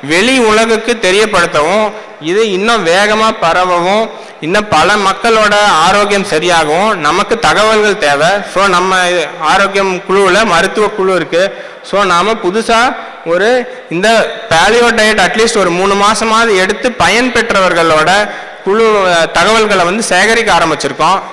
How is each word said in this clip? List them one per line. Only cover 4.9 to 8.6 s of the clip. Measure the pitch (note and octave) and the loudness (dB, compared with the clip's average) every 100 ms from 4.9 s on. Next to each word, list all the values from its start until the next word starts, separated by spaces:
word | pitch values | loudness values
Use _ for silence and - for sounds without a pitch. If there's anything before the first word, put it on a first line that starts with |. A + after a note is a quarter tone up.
மக்களோட | G#3 G3 F#3+ A#3 A3+ G#3 G#3 | 2 0 -2 0 2 2 2
ஆரோக்கியம் | G#3 E3 E3+ G3+ G3+ G3+ F#3+ | 2 2 2 2 0 -2 -2
சரியாகவும் | D#3 E3+ E3+ D3+ D#3 G#3+ G3 | -2 0 0 2 0 0 0
நமக்கு | D3+ E3+ G3+ A3 | 0 -2 -2 0
தகவல்கள் | D#3 E3 G#3+ A3 G#3 F#3 | 0 2 2 2 0 0
தேவை. | D3+ C#3+ D#3+ G3+ G3 | 0 0 0 0 -4
So, | - | -2